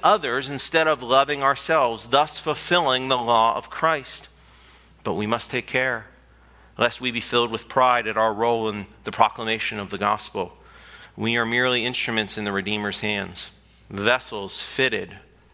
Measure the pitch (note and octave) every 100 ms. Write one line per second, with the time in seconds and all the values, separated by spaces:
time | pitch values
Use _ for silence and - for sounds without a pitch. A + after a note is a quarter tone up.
0 | E3+ G#3 C#3+ B2 C3 C#3 - E3 D#3+ D3
1 | A#2+ C3 C#3 C#3+ C#3 C3+ - D#3 B2+ A2+
2 | A#2 C#3 D3+ - - D3 - C3 C#3 B2+
3 | C3 B2+ A#2 A#2 A2+ - - - D#3+ D#3
4 | C3 - - _ - - - - - _
5 | A2 F2+ G#2+ A#2 - B2+ - C3 C3 A#2
6 | G#2+ - _ _ - - - - A#2+ -
7 | B2+ A#2 - B2 A#2+ A2 - - B2+ B2
8 | G#2+ A2 A2 G#2 A#2 A#2 A2 G#2 F#2+ -
9 | - - A2 - A2+ A2+ - G#2+ G2+ G2+
10 | G2+ G#2 - G2+ F2+ - - - - -
11 | - - A2 A#2 A2+ A#2+ B2+ B2 A#2 B2
12 | - A2+ G2+ - G#2 G2 F#2+ G#2+ G#2 F#2+
13 | G#2+ G#2 F#2 F#2 - - _ _ - G2+
14 | G#2 B2+ - G#2+ G2 - - - C3 G#2+
15 | F#2+ G2 - _ _